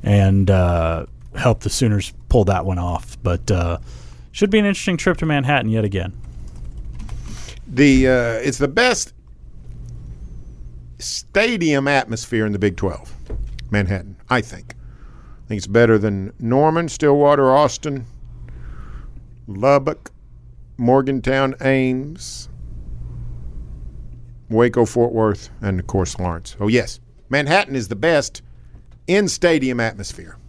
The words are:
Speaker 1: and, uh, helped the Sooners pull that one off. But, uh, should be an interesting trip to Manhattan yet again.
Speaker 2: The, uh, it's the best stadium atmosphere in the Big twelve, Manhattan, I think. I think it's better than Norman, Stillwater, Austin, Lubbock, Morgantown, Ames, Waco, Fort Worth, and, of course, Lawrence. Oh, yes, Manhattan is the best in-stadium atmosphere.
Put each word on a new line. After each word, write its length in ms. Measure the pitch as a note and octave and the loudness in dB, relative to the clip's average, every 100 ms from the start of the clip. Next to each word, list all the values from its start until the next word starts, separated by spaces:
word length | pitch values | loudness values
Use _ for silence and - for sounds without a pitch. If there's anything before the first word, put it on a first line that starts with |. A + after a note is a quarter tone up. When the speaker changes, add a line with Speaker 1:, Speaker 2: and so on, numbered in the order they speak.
Speaker 1:
and, 480 | G#2 G2+ G2 G2 F#2+ | 4 6 6 6 6
uh, 560 | F#2 F2+ E2+ E2 E2 - - - | 4 4 2 0 -2 -6 -14 -14
helped 280 | - C3+ G#2+ | 0 0 2
the 80 | G2+ | -2
Sooners 420 | - A#2+ G2+ - - - | 0 2 2 -2 -12 2
pull 160 | A#2+ | 4
that 220 | F#2+ F#2 F#2 | 4 2 0
one 120 | F2+ | -2
off. 380 | F2 E2+ - - | -2 -4 -8 -6
But, 280 | F#2 E2+ - | -2 -2 0
uh, 280 | F#2 E2+ E2+ - - - - - | 0 0 -4 -8 -14 -16 -18 -16
should 180 | - G3+ | -2 2
be 80 | G#3+ | 4
an 80 | G3+ | 2
interesting 320 | F#3+ - E3+ | 0 -2 0
trip 180 | - F3 | 0 0
to 80 | D#3+ | 0
Manhattan 440 | D3 C3 C#3+ A2 | 0 2 0 2
yet 140 | A2 | 0
again. 280 | G#2+ G2 F2+ - - - - - - - - - - - - - - - - | 0 -2 -4 -8 -14 -12 -14 -12 -12 -10 -12 -10 -10 -10 -10 -12 -12 -14 -6
Speaker 2:
The, 400 | B2+ D3 C3 C3 | 6 8 8 6
uh, 260 | B2+ A#2 | 4 2
it's 240 | A2 C#3+ A#2 | -2 -2 0
the 100 | C#3 | 0
best 460 | D#3+ B3 A#3 - - - - - - - - - - - - - - - - - - - - | 2 2 2 -4 -12 -20 -20 -18 -18 -16 -14 -14 -14 -14 -14 -12 -14 -14 -16 -16 -16 -18 -12
stadium 920 | - - - G3 A3+ A3+ D#3 C#3 C#3 | -8 -8 -2 0 2 2 2 2 2
atmosphere 560 | C#3 A#2 A2+ - A#2 | 0 0 -6 -2 0
in 80 | A2 | 0
the 60 | G2+ | 2
Big 180 | G2+ F2 | 0 0
twelve, 380 | F#2+ - - - - - - - - | -4 -4 -14 -16 -10 -8 -8 -8 -2
Manhattan, 460 | G#2 F#2 G2 F#2 F#2+ - | 0 0 -2 -6 -18 -2
I 140 | B2 | 0
think. 320 | A#2 F2+ - | 0 -12 -16
I 720 | - - - - - - - - | -18 -18 -18 -18 -18 -20 -20 -8
think 100 | G#2+ | -8
it's 80 | F#2+ | 2
better 300 | A2 A#2+ G#2+ | 6 8 6
than 380 | G#2+ G2 F#2+ - | 4 -2 -6 -6
Norman, 520 | A#2 C3 D#3 E3 E3+ | 0 4 4 2 -2
Stillwater, 600 | - D3+ C#3+ C#3+ C#3+ C3 | 0 4 6 6 6 6
Austin, 540 | C3+ D3 - D#3 C#3 A#2 - - - - - - - - - - - - - - | 6 4 0 -6 -8 -10 -16 -18 -16 -16 -14 -12 -12 -12 -14 -14 -16 -20 -20 -14
Lubbock, 640 | G2 B2+ C#3 C3+ - - - - - - - - - | 0 4 4 2 -6 -14 -20 -20 -20 -20 -20 -20 -2
Morgantown, 800 | A#2+ C3+ C3+ C3+ - C3+ C3+ C3+ | 4 4 4 -2 0 2 0 0
Ames, 880 | C3+ C3+ C3 B2+ C#3+ D#3+ - - - - - - - - - - - - - - - - - - - - - - - | 0 2 2 -2 -6 -12 -14 -14 -16 -14 -14 -12 -12 -12 -10 -10 -10 -10 -10 -12 -12 -12 -14 -14 -14 -16 -18 -20 0
Waco, 380 | A2+ A#2+ B2 A2+ | 4 4 4 2
Fort 260 | B2 A#2+ | 4 2
Worth, 380 | A2+ A2 G2 - - | 4 2 0 -6 -6
and, 200 | G#2 F#2 | -2 -2
of 60 | - | 0
course, 320 | G2 F2 - | 0 0 -2
Lawrence. 380 | F2+ E2+ - - | -4 -4 -10 -4
Oh, 80 | G2+ | 2
yes, 320 | A#2+ - - - - - | 2 0 -10 -18 -20 -4
Manhattan 460 | C#3 C#3+ F#3 F#3 | -2 2 2 2
is 140 | C3+ G2+ | -4 -4
the 80 | G#2 | -2
best 460 | D#3+ D#3 - - - - - - - - - | 2 2 0 -12 -20 -20 -20 -20 -20 -16 0
in-stadium 720 | F#3+ G3 - F3 D#3+ C3 A#2+ | 2 2 2 2 4 2 0
atmosphere. 560 | A2+ G2 F#2+ - - - | -2 -4 -12 -14 -18 -20